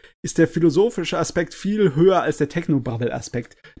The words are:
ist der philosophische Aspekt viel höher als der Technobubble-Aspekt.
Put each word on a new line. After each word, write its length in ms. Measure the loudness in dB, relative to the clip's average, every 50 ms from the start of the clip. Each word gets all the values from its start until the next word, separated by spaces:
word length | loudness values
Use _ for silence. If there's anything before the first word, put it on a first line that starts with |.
| _ -20 _ _ -12
ist 140 | -6 0 2
der 100 | 2 2
philosophische 720 | 2 2 2 2 2 2 0 0 0 -4 -6 -4 -4 -4
Aspekt 340 | -4 -4 -4 -4 -6 -6 -8
viel 420 | -8 -6 -4 0 2 2 2 2
höher 280 | 4 6 6 6 6 4
als 160 | 0 -2 -2
der 100 | -2 -4
Technobubble-Aspekt. 1120 | -4 -6 -2 0 -2 -2 -2 -4 -6 -4 -4 -4 -4 -6 -8 -8 -8 -8 -8 -8 _ _ _ -20 -12 -4